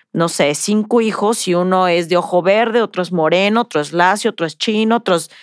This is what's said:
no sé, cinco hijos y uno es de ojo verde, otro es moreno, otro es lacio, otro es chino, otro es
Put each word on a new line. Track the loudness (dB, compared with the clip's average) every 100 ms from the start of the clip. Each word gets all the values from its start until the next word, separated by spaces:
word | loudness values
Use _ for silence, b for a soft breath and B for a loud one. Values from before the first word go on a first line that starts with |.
| b
no | -2 -2
sé, | 0 0
cinco | 0 -2 -2 0 0
hijos | 0 0 -2 -2 -2
y |
uno | -2 0 0 2
es | 0 0
de | -2
ojo | 0 0
verde, | 2 2 2 0
otro | -2 -4
es | -4
moreno, | -2 2 2 2 0
otro | 0 -4
es | -2
lacio, | 0 2 2 -2
otro | -4 -6
es | -4
chino, | -2 0 0 0
otro | 0
es | -2 -2 B